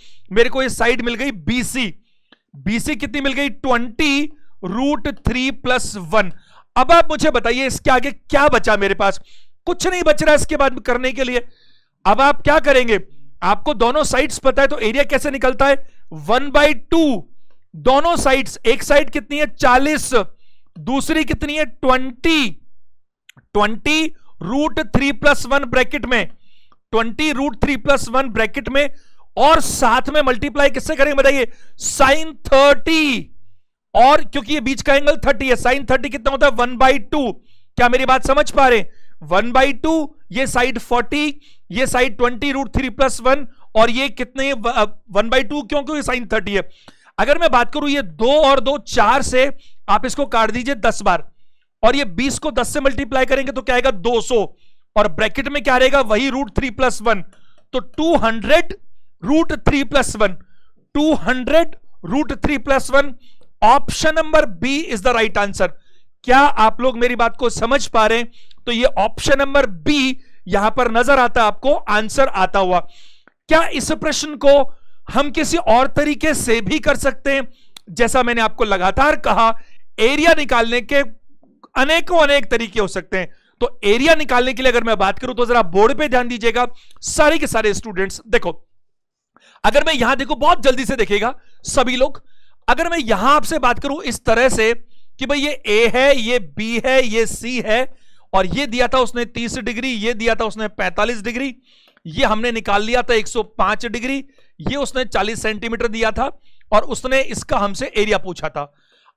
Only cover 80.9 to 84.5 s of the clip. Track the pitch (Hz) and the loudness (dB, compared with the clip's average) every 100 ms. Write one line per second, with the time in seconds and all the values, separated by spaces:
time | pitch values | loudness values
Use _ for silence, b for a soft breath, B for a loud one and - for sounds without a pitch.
80.9 | 285 277 - - - - _ - - 269 | 0 0 -4 -14 -20 -20 _ -8 -2 2
81.9 | 330 339 349 294 285 - 233 226 190 196 | 2 2 4 4 4 2 -2 -2 -2 -4
82.9 | 190 175 190 175 - _ _ - - 202 | -4 -6 -6 -6 -12 _ _ -6 -2 0
83.9 | 226 285 320 294 247 254 | 4 4 4 2 0 0